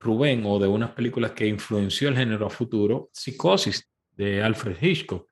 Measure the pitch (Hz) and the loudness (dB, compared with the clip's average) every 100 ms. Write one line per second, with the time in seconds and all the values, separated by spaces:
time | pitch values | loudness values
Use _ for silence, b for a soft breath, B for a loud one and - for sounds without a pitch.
0 | 113 113 147 123 104 101 98 104 117 - | 0 2 2 2 2 2 4 2 0 -2
1 | 120 120 113 - 110 104 - 107 98 - | -4 -2 -4 0 -2 -2 -2 -2 0 0
2 | 143 127 123 107 104 - 120 110 104 123 | 0 0 0 0 -4 -4 -2 2 2 0
3 | - - - - - 98 - 98 - _ | -4 -14 -12 -2 2 2 2 -4 -8 _
4 | _ - 101 98 110 110 113 90 156 160 | _ -6 -2 0 0 0 -4 0 0 0
5 | - 90 - | -2 -10 -10